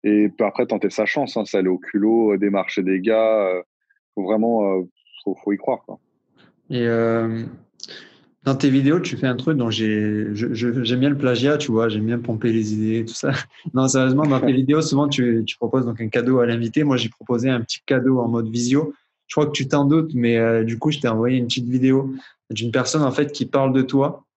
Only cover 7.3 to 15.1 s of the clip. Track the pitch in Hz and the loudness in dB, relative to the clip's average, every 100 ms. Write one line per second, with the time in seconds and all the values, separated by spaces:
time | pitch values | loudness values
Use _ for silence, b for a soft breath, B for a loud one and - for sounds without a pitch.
7.3 | 113 117 - _ _ - B B B B | -4 -8 -14 _ _ -20 B B B B
8.3 | _ 139 131 143 135 139 170 175 - 135 | _ -2 2 4 4 4 2 0 -4 -2
9.3 | 123 143 151 117 104 110 107 107 107 104 | -2 -2 0 0 0 0 0 0 -2 -4
10.3 | 104 120 113 120 123 120 123 139 143 131 | -4 -4 -2 -2 -2 -2 0 2 2 0
11.3 | 120 135 147 139 113 113 107 110 120 120 | 2 2 0 0 0 0 0 -2 -2 -4
12.3 | 110 117 113 107 107 110 113 113 - - | -2 0 0 0 -2 0 -2 -4 -4 -4
13.3 | 131 - - 165 131 131 135 131 131 151 | -4 -6 -14 -4 0 2 2 2 2 2
14.3 | 131 - 131 131 151 160 139 147 | 2 2 2 2 2 2 0 0